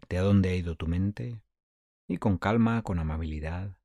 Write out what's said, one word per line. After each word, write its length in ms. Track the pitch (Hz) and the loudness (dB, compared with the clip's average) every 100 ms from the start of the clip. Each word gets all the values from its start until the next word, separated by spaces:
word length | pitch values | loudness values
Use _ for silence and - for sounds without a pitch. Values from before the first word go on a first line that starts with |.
| - | -6
de 80 | 90 | 0
a 40 | |
dónde 280 | 98 101 92 | 4 6 4
ha 40 | |
ido 220 | 90 85 80 | 0 -4 -4
tu 100 | 80 | -2
mente 560 | 87 98 104 120 113 - _ _ _ _ _ - | 0 0 -2 -8 -10 -16 _ _ _ _ _ -8
y 120 | 90 | -2
con 180 | - 90 | 0 0
calma, 460 | 98 113 113 113 | 2 4 4 2
con 160 | 110 87 | -2 -4
amabilidad 800 | 78 78 78 76 80 87 98 95 | -2 -4 -4 -6 -6 -6 -8 -12